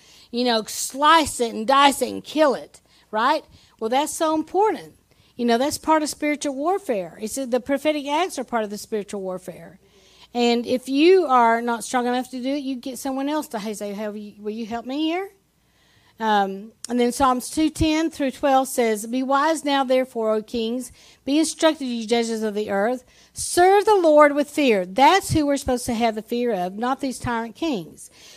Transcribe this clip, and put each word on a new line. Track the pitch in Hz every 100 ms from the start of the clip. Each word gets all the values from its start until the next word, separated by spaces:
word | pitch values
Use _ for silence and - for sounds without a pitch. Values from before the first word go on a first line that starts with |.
| _ - -
you | 233
know, | 247 233
slice | 208 - - 262 302 330 269 -
it | 233
and | 208
dice | 220 269 285 254
it | 233
and | 196
kill | - 294 302
it, | 196 - - _ _ _
right? | 214 247 302 - - _ _
Well, | 220
that's | 262 302
so | - 320
important. | 311 311 359 427 285 160 - _ _ _ -
You |
know, | 240 233
that's | 269 -
part | - 311
of | 302
spiritual | - 294 294 302 262
warfare. | 302 392 - 220 170 -
It's, | 214 -
the | 269 247
prophetic | 247 277 311 302 277
acts | 302 370 -
are |
part | 247 240
of | 214
the | 208
spiritual | - 214 196 208
warfare. | 185 185 185 165 165 - _ _ _ _ -
And | 240 240 240 240
if | 247 254
you | 269 330 381 311
are | 254 233 226
not | 240 233
strong | - 254 240
enough | 247 254
to | 262
do | 247
it, | 285
you | 262
get | 262 269 240
someone | 277 269 277
else | 302 294
to, | 220
"Hey, | 208
say, | 202 208
how | 202 214
will | 208
you, | 208 202
will | 208
you | 220 220
help | 233
me | 233 277
here?" | 320 339 392 - _ _ _ _ _ _ _ -
Um, | 220 208 196 190 214 - -
and | 247
then | 240
Psalms | 240 269 254 -
two | - 311
ten | - 320 311 330
through | 320 277
twelve | 254 285 269 262
says, | - 233 214 226
"Be | 254
wise | 262 269 302 320
now, | 285 277
therefore, | 262 254 254 233 220
O | 220
kings. | 220 240 226 247 247 - - _
Be | - 294
instructed, | 320 - 320 311 262
you | 240 220
judges | 233 226 226
of | 220
the | 208 208
earth. | 196 208 254 - _ _
Serve | - - - 359 403 403
the |
Lord | 415 330 294 294
with | 285 285
fear." | - 277 208
That's | 180 190 277 381 -
who | 311 285
we're | 277
supposed | - 247 254
to |
have | 220 233
the | 220
fear | 208 240 240
of, | 202 180 202
not | 240 269
these | 277 240
tyrant | - 233 233
kings. | - 330 233 156 - - - -